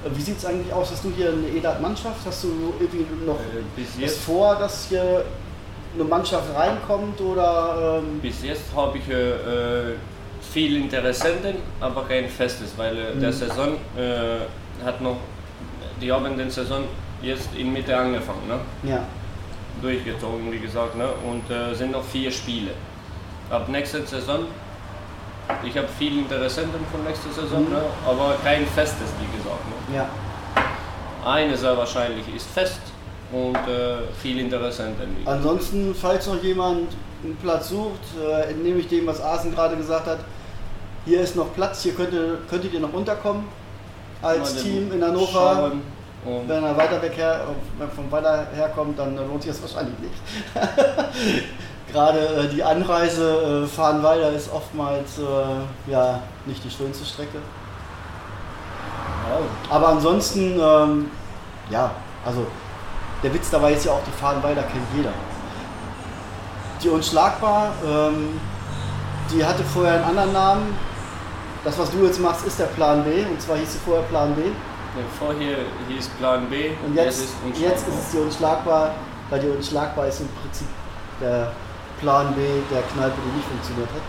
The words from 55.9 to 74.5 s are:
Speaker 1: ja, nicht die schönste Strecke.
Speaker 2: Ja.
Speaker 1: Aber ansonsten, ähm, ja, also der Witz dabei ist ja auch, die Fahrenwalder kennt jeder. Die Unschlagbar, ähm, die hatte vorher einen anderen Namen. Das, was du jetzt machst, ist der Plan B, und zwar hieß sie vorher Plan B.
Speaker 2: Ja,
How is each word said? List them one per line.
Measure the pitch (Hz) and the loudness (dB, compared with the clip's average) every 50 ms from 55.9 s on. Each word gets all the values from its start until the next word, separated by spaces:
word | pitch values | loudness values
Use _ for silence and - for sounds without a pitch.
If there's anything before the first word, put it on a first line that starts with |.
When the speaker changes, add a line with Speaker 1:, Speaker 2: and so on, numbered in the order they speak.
Speaker 1:
ja, | 135 131 127 127 127 123 - - - - - | 4 4 4 4 4 0 -4 -8 -12 -12 -8
nicht | 139 131 - - | -8 -8 -8 -8
die | 127 | -10
schönste | - - 139 135 135 - - | -6 -4 -4 -4 -4 -6 -8
Strecke. | - - - 147 147 - 151 147 - - - - - - - - - - - - - - - - - - - - - - - - - - - - - - - - - - - - 113 | -8 -8 -8 -8 -8 -8 -10 -10 -10 -12 -12 -12 -12 -12 -12 -12 -12 -12 -12 -12 -12 -12 -12 -12 -10 -10 -10 -10 -10 -10 -10 -10 -10 -10 -8 -8 -6 -6 -6 -4 -4 -4 -4 -2 0
Speaker 2:
Ja. | 123 156 165 - - - - - 147 | 0 0 0 0 -4 -6 -4 2 4
Speaker 1:
Aber | 151 156 165 | 6 8 8
ansonsten, | 160 151 147 160 180 208 202 - - 202 190 185 180 180 | 6 6 6 6 4 4 4 2 2 2 2 2 4 6
ähm, | 160 156 156 156 151 147 147 147 147 147 - - - - - - - - - - - 101 | 8 10 10 10 10 8 6 2 2 0 -4 -10 -10 -10 -10 -12 -12 -12 -14 -14 -10 -4
ja, | 104 113 131 120 104 - - - - - - | 0 0 0 0 0 -4 -10 -12 -12 -8 -6
also | 120 123 123 117 104 - - - - - - - - - - - - - - - | -4 -2 -2 -2 -4 -6 -10 -12 -12 -10 -10 -8 -4 -4 -4 -4 -4 -4 -2 0
der | 135 131 | 0 0
Witz | 175 - - | 0 0 2
dabei | - 156 147 147 151 | 4 6 6 6 6
ist | 147 - | 6 4
ja | 170 | 4
auch, | 143 123 - | 2 2 2
die | - - - | -2 -4 0
Fahrenwalder | - 139 143 139 131 147 147 143 135 | 0 2 2 2 2 2 2 2 0
kennt | 135 - 135 123 107 131 | -2 -2 -2 -2 0 0
jeder. | 147 147 123 - 101 - - - - - - - - - - - - - - - - - - - - - - - - - - - - - - - - - | 0 0 0 0 -4 -6 -6 -8 -8 -8 -8 -8 -10 -10 -10 -10 -10 -10 -10 -10 -10 -10 -10 -10 -10 -10 -10 -10 -10 -10 -10 -8 -8 -8 -8 -8 0 2
Die | 175 | 4
Unschlagbar, | 160 160 156 - 170 156 170 202 202 - 220 214 208 208 208 208 208 151 156 | 4 4 2 4 6 6 6 6 6 4 4 4 6 6 4 2 0 -2 0
ähm, | 156 151 151 151 151 151 156 151 156 156 156 - - - - - - - - - - - - - - - - - - | 2 4 4 4 4 4 2 0 -2 -2 -4 -4 -4 -6 -6 -6 -6 -4 -4 -4 -4 -4 -4 -4 -4 -4 -4 -2 0
die | 156 160 156 | 2 4 4
hatte | 156 180 - - | 4 4 2 0
vorher | - - 180 175 170 170 | 0 2 4 4 6 6
einen | 170 165 | 6 4
anderen | 170 170 202 196 190 196 | 4 4 4 4 4 6
Namen. | 190 190 190 196 208 214 208 202 202 - - - - - - - - - - - - - - - - - | 6 6 6 6 6 4 0 0 0 0 -2 -2 -4 -8 -8 -8 -8 -8 -8 -8 -8 -8 -8 -10 -4 -2
Das, | 156 139 170 | -2 0 0
was | 170 147 | 0 2
du | 151 185 196 | 4 6 6
jetzt | 185 - - | 6 6 6
machst, | 180 175 170 170 - | 4 2 2 2 0
ist | 190 - - | -2 0 0
der | 180 | 0
Plan | 160 - 147 160 147 147 147 147 | 0 2 4 6 6 6 6 6
B, | 151 156 180 208 | 4 4 2 2
und | 202 170 151 | 2 0 -2
zwar | - - 160 151 | 0 0 0 0
hieß | 160 156 - | 0 -2 -4
sie | - | -4
vorher | - 175 170 165 160 | 0 2 4 4 4
Plan | - - 160 147 147 147 | 2 2 2 4 4 4
B. | 147 | 2
Speaker 2:
Ja, | 156 190 | 2 0